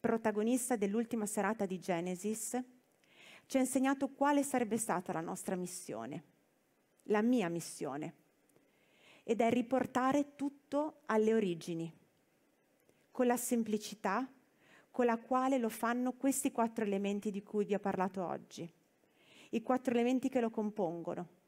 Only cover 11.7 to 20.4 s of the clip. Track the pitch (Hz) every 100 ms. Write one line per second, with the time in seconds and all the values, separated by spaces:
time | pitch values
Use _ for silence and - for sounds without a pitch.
11.7 | 165 165 - _ _ _ _ _ _ _
12.7 | _ _ _ _ - 247 240 240 240 220
13.7 | 208 - 196 202 202 262 - _ _ _
14.7 | - _ - 247 226 233 254 262 262 226
15.7 | 220 226 240 254 247 269 269 277 262 226
16.7 | 226 214 196 202 208 214 202 202 214 196
17.7 | 196 196 190 185 190 170 135 - - 170
18.7 | _ _ _ _ _ _ - - 233 226
19.7 | 254 254 240 240 262 262 254